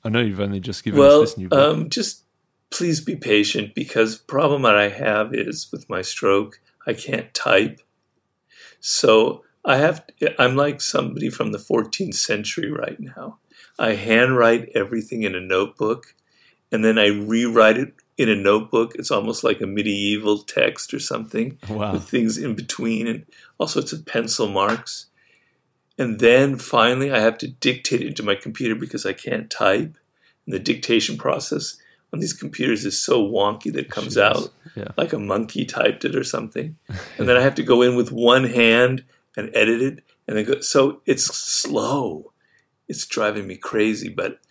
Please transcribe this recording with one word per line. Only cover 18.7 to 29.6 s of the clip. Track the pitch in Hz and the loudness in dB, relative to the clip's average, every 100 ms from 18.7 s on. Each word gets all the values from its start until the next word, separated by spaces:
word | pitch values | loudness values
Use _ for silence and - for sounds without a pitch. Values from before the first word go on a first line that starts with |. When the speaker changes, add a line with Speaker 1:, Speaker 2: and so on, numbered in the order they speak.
| 123 113 - | 0 0 -4
Speaker 2:
It's | - | -2
almost | 110 110 113 | -2 -2 -2
like | 120 101 | -2 -2
a | 98 | -4
medieval | 104 104 101 101 104 107 101 | -4 -2 -2 -2 -2 0 -2
text | - - - - - | -2 0 0 -2 -10
or | - | -10
something | - - 110 113 123 - 98 | -8 -8 -6 -6 -6 -8 -10
Speaker 1:
Wow. | 107 104 | -6 -4
Speaker 2:
with | 92 87 | -6 -4
things | 127 113 107 | -2 -2 -2
in | 78 | -6
between | 110 - - 113 113 117 | -8 -8 -6 -4 -4 -4
and | 117 - _ _ _ | -6 -12 _ _ _
all | - | -4
sorts | 156 156 | -2 -4
of | - - | -10 -6
pencil | 110 110 - 110 | -4 -4 -4 -2
marks. | 95 101 113 - - - _ _ _ _ _ _ _ _ - | 0 0 -2 -8 -14 -16 _ _ _ _ _ _ _ _ -6
And | 127 107 | -4 4
then | 117 127 139 127 | 6 8 6 0
finally | - 120 117 127 139 | -2 2 2 2 0
I | 127 | 2
have | 110 113 | 2 0
to | - | -12
dictate | - 123 127 - 127 | -4 -2 -2 -2 -4
it | - | -4
into | - | -6
my | 104 | -2
computer | 101 113 107 120 | -4 -4 -6 -4
because | 110 - 113 | -4 -6 -6
I | 98 | -6
can't | 92 - 123 - | -8 -6 -6 -6
type. | - | 0